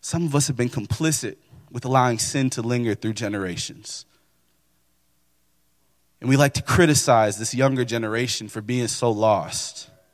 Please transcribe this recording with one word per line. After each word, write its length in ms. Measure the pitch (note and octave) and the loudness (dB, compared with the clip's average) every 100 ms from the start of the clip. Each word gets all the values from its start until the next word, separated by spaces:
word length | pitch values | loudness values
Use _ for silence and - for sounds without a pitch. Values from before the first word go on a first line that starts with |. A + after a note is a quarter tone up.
Some 240 | - E3+ E3+ | -6 -4 0
of 100 | C#3+ | 0
us 120 | C#3+ | 0
have 80 | C3 | -2
been 140 | B2 | -2
complicit 680 | - G#2 - D#3+ D3+ A2 - _ - _ | -4 -6 -2 -2 -2 -6 -10 _ -20 _
with 140 | A#2+ B2 | -10 0
allowing 340 | C3 B2 A#2 | 4 4 2
sin 300 | - C#3+ C3 | -2 0 -2
to 100 | B2+ | -2
linger 340 | A#2 B2 A#2 G2+ | -2 0 0 -2
through 180 | A2 | -4
generations. 920 | A2 A2 G2+ F#2 F2 - - G#2 - - _ _ _ _ _ _ _ _ _ _ _ _ _ _ _ _ _ _ _ _ _ | -4 -6 -4 -6 -6 -10 -12 -16 -16 -18 _ _ _ _ _ _ _ _ _ _ _ _ _ _ _ _ _ _ _ _ _
And 80 | A#2+ | 2
we 60 | C3+ | 4
like 180 | C#3+ - | 4 2
to 60 | |
criticize 760 | - - E3+ C#3+ - A#2+ G#2+ G2+ | 0 4 6 4 4 6 4 0
this 160 | A2+ B2 | -6 0
younger 300 | C3+ C3 B2 | 0 2 -2
generation 640 | A#2 A2 A2 B2 - G#2+ | -2 -2 -2 -2 -6 -8
for 120 | A2 | -12
being 280 | G#2 B2 A#2 | -6 -4 -2
so 200 | - A#2+ | 0 0
lost. 800 | G#2 A2 G2+ E2+ - - - - _ _ | 2 2 2 0 -8 -10 -14 -20 _ _